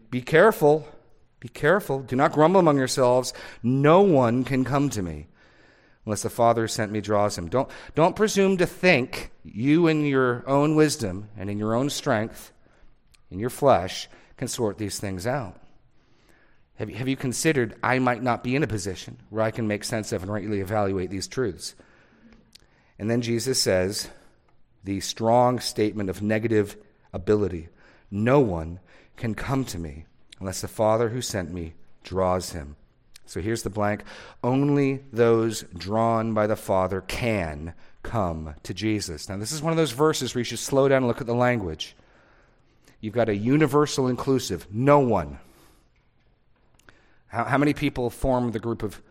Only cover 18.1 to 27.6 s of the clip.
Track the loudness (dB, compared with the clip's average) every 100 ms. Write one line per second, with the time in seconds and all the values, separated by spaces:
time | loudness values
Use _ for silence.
18.1 | 0 0 -2 -2 -2 0 -2 -6 -10 -12
19.1 | -18 -10 -2 -2 0 -2 -2 -4 -6 -4
20.1 | -6 -4 -6 -4 -4 -2 0 0 -2 -4
21.1 | -6 -8 -4 -4 -4 -14 -16 -20 _ _
22.1 | _ -20 -20 _ -20 _ _ _ -8 -2
23.1 | -2 -2 -2 -2 -2 2 2 2 -2 -10
24.1 | -14 -20 _ _ _ _ _ -8 -6 -6
25.1 | -2 4 6 4 2 -4 -2 -2 0 -6
26.1 | -4 0 0 2 2 0 -4 -20 _ _
27.1 | -8 0 2 2 -4